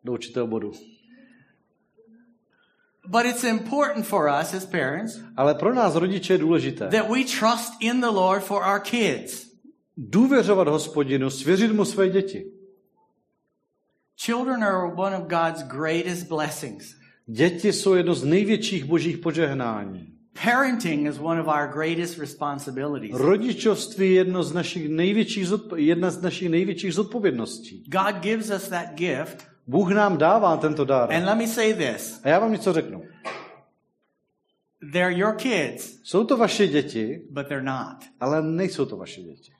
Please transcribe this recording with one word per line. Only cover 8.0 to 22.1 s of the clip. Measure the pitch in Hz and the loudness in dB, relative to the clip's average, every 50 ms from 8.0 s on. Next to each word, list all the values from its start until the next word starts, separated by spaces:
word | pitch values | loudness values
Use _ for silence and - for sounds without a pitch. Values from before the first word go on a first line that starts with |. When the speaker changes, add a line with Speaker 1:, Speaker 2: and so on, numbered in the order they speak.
Speaker 2:
the | 247 | 2
Lord | 233 214 190 185 185 190 202 196 | 2 2 4 4 4 2 2 0
for | - 202 196 185 | -2 -2 0 2
our | 190 202 208 | 2 0 0
kids. | 202 - - 240 220 175 131 110 - - - - - - _ _ _ - _ _ _ _ _ | -2 -2 0 2 2 2 0 -2 -6 -10 -14 -14 -16 -20 _ _ _ -20 _ _ _ _ _
Speaker 1:
důvěřovat | - 123 101 104 196 254 262 277 254 175 190 208 190 180 | -14 -10 0 4 4 6 6 6 4 6 6 4 4 4
Hospodinu, | 147 151 151 151 - - 151 143 131 139 135 131 135 | 4 2 0 -2 -2 0 0 0 2 2 0 0 -2
svěřit | 131 - 131 147 185 190 226 226 | -4 -2 0 2 4 4 4 2
mu | 214 208 196 | 2 2 0
své | - - 190 190 180 | 0 2 2 2 4
děti. | 175 196 190 - - 202 - - - - - - _ _ _ _ _ _ _ _ _ _ _ _ _ _ _ _ _ _ _ _ _ _ _ _ _ _ _ _ _ - - | 2 0 0 0 -8 -10 -12 -14 -18 -20 -20 -20 _ _ _ _ _ _ _ _ _ _ _ _ _ _ _ _ _ _ _ _ _ _ _ _ _ _ _ _ _ -8 -4
Speaker 2:
Children | - 233 247 254 262 254 233 214 | -2 -2 0 0 -2 0 0 0
are | 202 190 185 180 170 160 | 2 2 2 0 -2 -2
one | 170 190 196 190 | -2 -2 -2 -2
of | 185 170 | -4 -4
God's | 156 170 170 165 165 160 156 143 | -2 0 2 2 0 -2 -4 -12
greatest | 131 127 139 156 160 165 170 170 180 175 175 175 | -10 -8 -4 -2 0 0 -2 -2 -4 -6 -8 -6
blessings. | - 165 151 151 147 143 - - 123 101 - - - - _ _ _ _ _ _ | -6 -4 -4 -4 -4 -6 -10 -12 -12 -14 -14 -18 -20 -20 _ _ _ _ _ _
Speaker 1:
Děti | - 113 107 156 180 175 - - 208 180 | -10 0 2 2 2 2 2 0 0 0
jsou | - - 190 190 | 2 2 4 4
jedno | 180 170 170 170 | 4 4 2 0
z | 131 127 | 0 2
největších | 143 165 196 214 202 220 214 - - 196 165 135 | 2 4 4 4 2 0 0 0 -4 -4 -4 -2
božích | 139 170 160 143 170 156 | 0 0 0 0 0 -4
požehnání. | - - 170 147 160 165 143 135 135 123 117 110 104 101 98 95 90 - - - _ _ _ _ | -2 -4 -4 0 0 0 0 0 -2 -4 -4 -4 -6 -8 -10 -12 -14 -16 -18 -20 _ _ _ _
Speaker 2:
Parenting | - - 226 240 262 269 262 120 110 - 165 156 143 147 147 | -2 0 2 2 2 2 0 -2 -2 -2 -2 -2 0 -2 -2
is | 139 135 | -4 -4
one | 147 165 165 165 | -4 -2 -2 -2
of | 156 | 0
our | 156 151 147 147 | 0 0 0 -2
greatest | 139 127 151 160 160 165 165 175 170 | -4 -4 -4 -4 -2 -2 -4 -4 -6